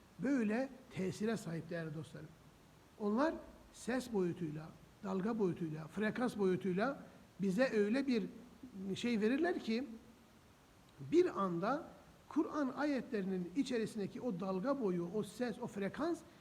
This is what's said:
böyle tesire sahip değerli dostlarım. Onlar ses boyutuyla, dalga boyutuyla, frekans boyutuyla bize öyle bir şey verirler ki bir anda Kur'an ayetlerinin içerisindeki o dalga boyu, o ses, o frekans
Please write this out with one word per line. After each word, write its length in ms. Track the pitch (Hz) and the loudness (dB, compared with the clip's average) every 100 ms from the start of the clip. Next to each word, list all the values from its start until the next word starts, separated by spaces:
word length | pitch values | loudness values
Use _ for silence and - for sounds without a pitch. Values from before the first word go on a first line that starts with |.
| - - | -20 -6
böyle 500 | 208 277 214 220 269 - - | 0 2 2 2 -2 -6 -14
tesire 460 | - 185 - 214 214 | -4 -4 -2 -2 -2
sahip 340 | 165 165 165 | -2 -6 -4
değerli 240 | 170 160 | -6 -4
dostlarım. 340 | 151 - 151 156 - - - - - - - | -6 -10 -12 -16 -18 -20 -20 -20 -20 -20 -2
Onlar 360 | 208 214 311 330 - - - | 2 4 4 2 -8 -18 -20
ses 400 | - - 254 247 | -12 -2 -2 0
boyutuyla, 560 | 214 180 165 165 151 160 - - - | 0 0 0 -4 -6 -10 -16 -20 -12
dalga 340 | 196 190 202 226 | -4 -2 0 2
boyutuyla, 480 | 190 156 165 156 156 | 2 2 -2 -4 -6
frekans 520 | - 214 - 254 214 | -2 -2 0 -2 2
boyutuyla 640 | 190 180 190 180 247 - - - - - | 2 2 2 2 2 -2 -10 -20 -18 -2
bize 300 | 190 180 262 | 2 4 4
öyle 340 | 226 202 254 277 | 4 4 4 2
bir 220 | 233 180 - - - - 190 196 | 2 0 -8 -18 -18 -16 -10 -6
şey 260 | 185 240 226 | -2 0 2
verirler 400 | 214 277 339 359 | 4 4 2 0
ki 240 | 220 226 277 - - - - - - - - - - - 139 | 0 -2 -2 -10 -16 -20 -20 -20 -20 -20 -20 -20 -20 -14 2
bir 300 | 330 359 - | 4 4 4
anda 460 | 190 170 196 294 - - - - - | 0 0 0 0 -4 -16 -20 -20 -6
Kur'an 400 | 294 330 302 262 | 0 0 2 -2
ayetlerinin 840 | 262 294 269 - 214 185 185 170 277 | 0 0 0 -2 -2 0 -2 -2 -2
içerisindeki 640 | - 247 220 220 190 - | 0 0 -2 -2 -4 -4
o 200 | 254 175 | -4 -2
dalga 400 | 190 190 233 277 | -2 0 2 2
boyu, 300 | 208 180 175 | 2 2 0
o 80 | 214 | -2
ses, 360 | - - 247 - | -4 -2 -4 -2
o 80 | 240 | -6
frekans 540 | 202 196 190 320 330 - - | -2 -4 0 -2 -2 -6 -20